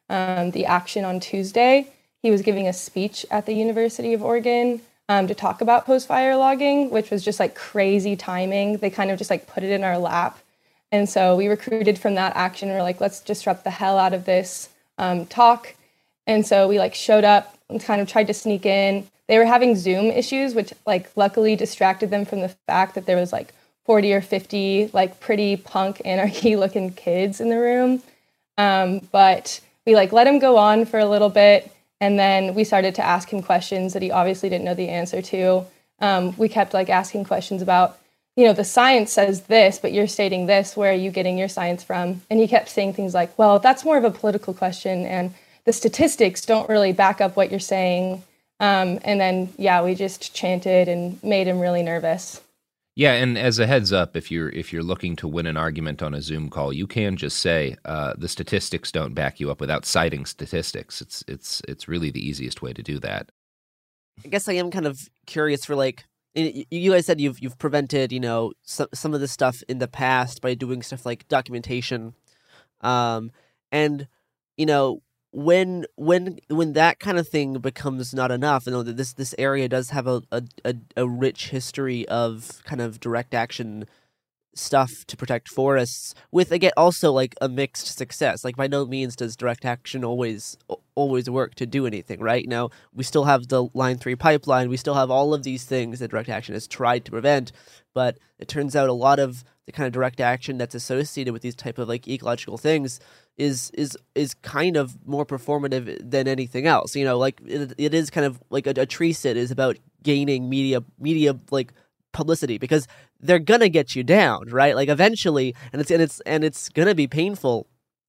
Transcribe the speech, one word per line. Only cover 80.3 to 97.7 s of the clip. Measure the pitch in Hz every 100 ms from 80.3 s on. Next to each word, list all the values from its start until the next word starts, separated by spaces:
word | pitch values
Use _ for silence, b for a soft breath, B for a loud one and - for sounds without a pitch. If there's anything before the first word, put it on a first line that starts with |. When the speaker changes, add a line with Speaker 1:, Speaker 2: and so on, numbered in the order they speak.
Speaker 3:
a, | 117 123 -
a, | - 123 - -
a | 123
rich | 120 131 - -
history | 135 123 - 135 123 -
of | 117 117 113 120 -
kind | - 135
of | 117 110
direct | 120 117 120
action | 120 117 - 113 107 104 _ _ _ _ _ _
stuff | - - 139 127 - -
to |
protect | - 131 120 -
forests | - 135 135 123 - - - b
with, | 170 180
again, | 175 180
also, | - 170 170 160
like, | 131 131 -
a | 135
mixed | 127 139 - - -
success. | 123 - 139 90
Like, | 127 127
by | 139
no | 143 131
means | 135 131
does | 120 117 113
direct | 123 117 127
action | 120 - 131
always, | 120 123 120 110 - - -
a-, | - _
always | - 143 127 127
work | 127 123 -
to | 123
do | 139 131
anything, | 104 - 92
right? | 110 120 -
Now, | 120 120 b b
we | -
still | 127 156
have | 143 135 123
the | 131 123
Line | 127 131 123
three | 123 127
pipeline, | 160 147 147 127 123
we | 123
still | 151
have | 139 131
all | 131 147
of | 151
these | 135 127
things | 127 131 117 123
that | 117
direct | 110 120
action | 107 117
has | 104 -
tried | - 123 123
to | 120
prevent, | 113 131 143 127 - b